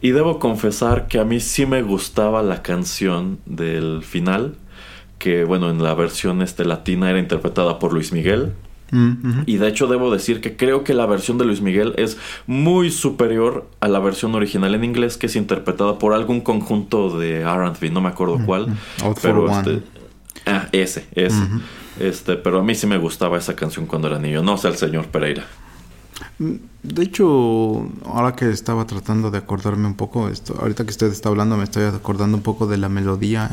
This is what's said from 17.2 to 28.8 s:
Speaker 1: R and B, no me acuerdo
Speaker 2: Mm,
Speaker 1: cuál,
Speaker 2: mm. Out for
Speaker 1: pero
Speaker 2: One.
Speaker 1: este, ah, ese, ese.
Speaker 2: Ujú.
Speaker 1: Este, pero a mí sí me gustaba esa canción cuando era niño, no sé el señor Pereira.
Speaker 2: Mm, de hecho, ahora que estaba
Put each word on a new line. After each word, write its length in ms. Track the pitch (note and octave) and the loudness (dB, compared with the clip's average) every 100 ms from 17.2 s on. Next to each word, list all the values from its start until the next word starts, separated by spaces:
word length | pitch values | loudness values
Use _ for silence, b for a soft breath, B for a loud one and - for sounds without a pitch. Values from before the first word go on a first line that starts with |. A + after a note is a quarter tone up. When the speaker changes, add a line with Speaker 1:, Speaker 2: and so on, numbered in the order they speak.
| E2 D#2+ | -2 -2
Speaker 1:
R 80 | E2 F#2 F2+ | 0 0 0
and 140 | E2 | -2
B, 100 | E2 | -2
no 100 | F2 | 0
me 80 | F#2 | 0
acuerdo 280 | F2+ F2+ B2+ | 0 0 0
Speaker 2:
Mm, 80 | A2 | 0
Speaker 1:
cuál, 220 | F#2 A#2 | 0 -2
Speaker 2:
mm. 360 | G#2 - - | -4 -8 -4
Out 140 | G2+ G#2+ | -2 0
for 40 | |
Speaker 1:
pero 220 | A#2 G#2 - | 2 4 4
Speaker 2:
One. 120 | G2+ | 2
Speaker 1:
este, 240 | F#2+ - - - - - - - - | 0 -4 -6 -20 -20 -20 -20 -8 -2
ah, 220 | G2 F#2 | -2 2
ese, 360 | F#2+ F#2 - - F2 | 0 0 -4 -6 0
ese. 200 | F#2 G#2+ | 2 2
Speaker 2:
Ujú. 200 | G2 A2 B B B - | 2 -2 B B B -4
Speaker 1:
Este, 360 | F#2+ - - F2 | -4 -2 -4 -2
pero 240 | F#2 F#2 | 2 2
a 40 | |
mí 120 | G#2 A2+ | 2 2
sí 100 | G#2 | 2
me 140 | G2 | 2
gustaba 400 | E2 - F2+ F2 | 0 -2 0 0
esa 160 | E2+ E2 | -2 -4
canción 320 | D#2+ - D#2+ | -4 -6 -4
cuando 200 | D#2+ D#2 | -2 -2
era 120 | D2+ | -2
niño, 240 | D2+ D2+ | -2 0
no 120 | F#2 G2+ | 0 0
sé 120 | F2+ | 0
el 80 | - | 0
señor 320 | E2+ D#2+ D#2+ | -2 -2 -2
Pereira. 400 | D#2 D2+ C#2+ - - - - - - B B B - | -2 -2 -4 -8 -18 -20 -20 -20 -20 B B B -6
Speaker 2:
Mm, 160 | D#3+ - - - | -6 -6 -12 -16
de 200 | B2+ A2+ | -8 -2
hecho, 840 | F#3 - F3+ C#3 A#2 A2+ A2 A2 A2 - - | -2 2 4 6 4 2 2 0 -4 -10 -6
ahora 300 | A2+ B2 B2+ | 0 0 2
que 160 | A#2+ | 0
estaba 340 | G#2 - A2+ | 0 -2 -2